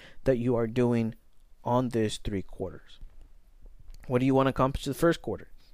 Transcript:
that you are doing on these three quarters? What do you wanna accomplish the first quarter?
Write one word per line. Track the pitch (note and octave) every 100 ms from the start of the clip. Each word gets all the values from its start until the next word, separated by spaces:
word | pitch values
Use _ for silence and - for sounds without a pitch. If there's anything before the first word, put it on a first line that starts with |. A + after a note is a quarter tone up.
| - -
that | - B2+
you | A#2+
are | A#2 A#2
doing | A#2+ A#2+ A#2 A2+ - - - - -
on | - B2 B2+
these | A#2 G#2+ -
three | - G2+
quarters? | - - F#2 D2 - - - - - - - - - - - - -
What | B2
do | C3
you |
wanna | C3 C3+
accomplish | B2 C3+ -
the | -
first | C3+ E3 E3
quarter? | - F#2 - - -